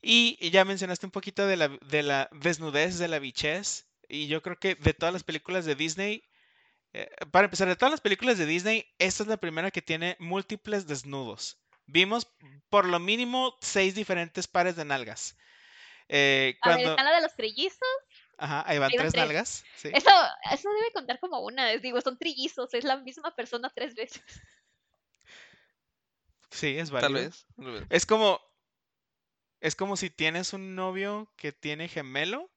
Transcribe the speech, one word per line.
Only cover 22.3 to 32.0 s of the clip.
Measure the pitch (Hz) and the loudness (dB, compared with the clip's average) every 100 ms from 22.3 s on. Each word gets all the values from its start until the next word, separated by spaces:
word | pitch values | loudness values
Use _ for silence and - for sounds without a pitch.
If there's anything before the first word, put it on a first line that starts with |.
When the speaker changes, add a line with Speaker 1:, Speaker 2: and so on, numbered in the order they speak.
| 247 262 - - | -4 -6 -6 -4
Speaker 2:
es | 240 | -4
la | 262 269 | -2 -2
misma | 262 262 320 | -4 -10 -10
persona | 294 233 240 254 | -8 -8 -6 -8
tres | - 254 | -6 -8
veces. | 233 240 - - - - _ _ _ _ _ _ _ _ - - _ _ _ _ _ _ _ _ _ _ | -8 -10 -12 -20 -20 -20 _ _ _ _ _ _ _ _ -20 -20 _ _ _ _ _ _ _ _ _ _
Speaker 1:
Sí, | - 147 139 | -6 -4 -4
es | 165 | -4
Speaker 3:
Tal | 135 | 0
Speaker 1:
válido. | 139 135 139 | 0 0 -4
Speaker 3:
vez, | - _ - | -10 _ -18
tal | 131 | -12
vez. | 110 - | -12 0
Speaker 1:
Es | 170 | 0
como, | - 220 214 180 _ _ _ _ _ _ _ _ _ _ _ _ | 2 2 4 2 _ _ _ _ _ _ _ _ _ _ _ _
es | 160 | -6
como | - 190 190 | -4 -4 -4
si | 180 | -6
tienes | - 160 170 185 | -2 -2 -2 -6
un | 196 190 | -10 -12
novio | 185 185 185 202 208 214 | -6 -6 -4 -6 -8 -12
que | _ 151 | _ -12
tiene | - 151 151 170 | -8 -8 -8 -8
gemelo | 165 | -8